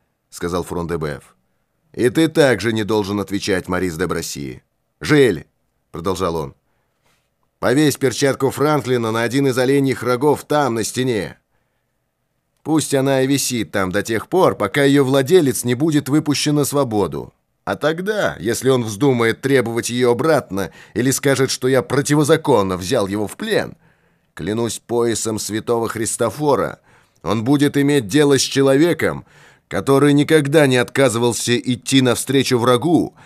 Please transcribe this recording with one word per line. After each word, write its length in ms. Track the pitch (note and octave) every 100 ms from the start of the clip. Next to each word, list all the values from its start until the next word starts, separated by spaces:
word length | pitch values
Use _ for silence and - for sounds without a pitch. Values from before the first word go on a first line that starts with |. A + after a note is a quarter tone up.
| _ _ _
сказал 320 | - F2 F2
Фрон 240 | E2 F2 E2
де 100 | E2
Беф. 380 | D2+ B1+ - _ _ _ _ _ _
"И 160 | - B2
ты 200 | E3 D#3+
также 440 | D#3+ C3+ G#2 A2+
не 100 | A2
должен 360 | G2 G#2+ G2 G#2
отвечать, 480 | F#2+ G2 - F#2 F2+
Морис 280 | F2+ F#2 D#2+
де 120 | F2
Браси. 560 | E2 D#2+ D2+ C2+ B1 _ _ _ -
Жиль", — 440 | D2+ D3 B2 D2+ - _ _ _ _
продолжал 440 | E2 F#2 F2+ F2+ E2
он, — 200 | C#2 - _ _ _ _ _ _ _ _ _ _
"повесь 380 | G2+ C3+ D3+ -
перчатку 520 | C3 - C#3 - C3+
Франклина 600 | - D3+ D3 A#2+ B2 A2+
на 100 | A2+
один 260 | A#2 C3+ C#3
из 100 | A#2+
оленьих 460 | B2+ C#3+ C3+ A2
рогов 420 | A#2 B2 D3 C3 -
там, 300 | D3 C3 A2+
на 80 |
стене. 540 | G2+ B2 B2+ G#2+ D2 - _ _ _ _ _ _ _ _ _ _ _ _ -
Пусть 300 | D#3 - C3+
она 260 | C#3 C3+
и 60 | C3
висит 440 | C#3 - B2 F2
там 200 | G2+ F#2
до 100 | G2+
тех 260 | G2+ A2 -
пор, 280 | F3+ D3+ G2
пока 280 | G2+ C#3+
ее 200 | C#3+ C#3+
владелец 600 | C3 C#3 C3 F#3 C#3 -
не 120 | B2 B2
будет 340 | E3 D3 B2+
выпущен 460 | D3+ D3 C3+ D3+ D3
на 100 | C3+
свободу. 640 | C#3+ A#2+ G#2+ E2+ C#2 A#1+ _ _ _
А 120 | - G2+
тогда, 600 | D3+ E3 G3 G#3+ A#2 -
если 300 | G2 G#2+ B2+
он 140 | B2+
вздумает 580 | A2 G2 C#3+ A#2+ A2+ -
требовать 500 | C3+ C3+ A#2 A#2 G#2+
ее 200 | B2 B2
обратно 600 | A#2+ D#3 C#3+ - G2 E2+ - - -
или 160 | C3
скажет, 400 | B2 C#3 C3 C3
что 160 | - C3
я 160 | B2+
противозаконно 920 | - C#3+ C#3 D3 D3 D#3 D3 A2+ F#2+ F2+
взял 300 | F#2 B2+ G2
его 220 | G#2 G2+
в 100 | -
плен, 400 | A3 E3 C2 - _ _ _ _ _
клянусь 460 | - E2 A2+ A#2 -
поясом 580 | - A#2+ A#2 G#2+ A2 G#2+
святого 500 | - G#2+ - A#2 A2
Христофора, 920 | A2 A2 - A#2 C#3+ D3 A2+ D2+ - _ _ _ _
он 220 | E2 A2
будет 340 | A#2 C#3+ C#3+ C#3+
иметь 300 | C#3+ C#3+ G2+
дело 320 | C#3+ C#3+ C3
с 20 |
человеком, 840 | - C#3 C3+ C#3 F3 - G2 C#2 - _ - _ -
который 460 | F2 C3 C3+ D3
никогда 520 | C#3+ C#3+ D#3 C#3 D#3+ C#3
не 120 | B2
отказывался 800 | A#2+ C3 B2+ A2+ A#2+ A2+ A#2 A#2+
идти 440 | B2 A#2+ - C3+
навстречу 560 | B2 A2 - C3+ - A#2+
врагу, 560 | A#2+ A#2+ D#3 C#3 C#2+ -